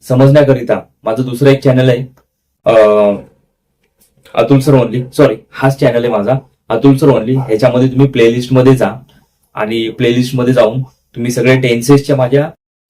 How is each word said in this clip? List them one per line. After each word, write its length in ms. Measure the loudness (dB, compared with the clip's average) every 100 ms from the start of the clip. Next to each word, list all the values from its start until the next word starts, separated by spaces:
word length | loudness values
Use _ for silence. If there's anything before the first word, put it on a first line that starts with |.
समजण्याकरिता 800 | -4 2 4 4 4 0 -2 -6 -8 _
माझं 200 | -6 -4
दुसरं 260 | -4 0 2
एक 140 | 2
चॅनेल 260 | 2 2 2
आहे, 180 | 0 -4 _ _ _ _ _ 0
अ, 80 | 2 4 4 0 -2 -8 _ _ _ _ _ _ _ _ _ _
अतुल 260 | -4 0 0
सर 140 | 2
only, 360 | 0 0 -4 -6
सॉरी, 260 | 0 0 -2 _
हाच 280 | -4 -4 0
चॅनेल 240 | -2 -2
आहे 100 | -2
माझा, 220 | -2 -2 -4 -6 _ -8
अतुल 260 | 0 2 2
सर 120 | 2
only. 300 | 0 0 -4
ह्याच्यामध्ये 500 | -2 -2 0 0 0
तुम्ही 200 | 0 0
प्लेलिस्ट 460 | 2 0 0 0
मध्ये 220 | 2 4 2
जा 160 | 0 -8 -18 _ _ _ _
आणि 360 | -10 -6 -4 -6
प्लेलिस्ट 460 | -2 -2 0 -2 -2
मध्ये 180 | 0
जाऊन 280 | 0 0 -2
तुम्ही 480 | -10 _ _ -10 -6
सगळे 300 | -2 0 0
टेन्सेसच्या 540 | 0 -2 2 0 0 -2
माझ्या, 360 | 0 0 -2 -8 _ _ _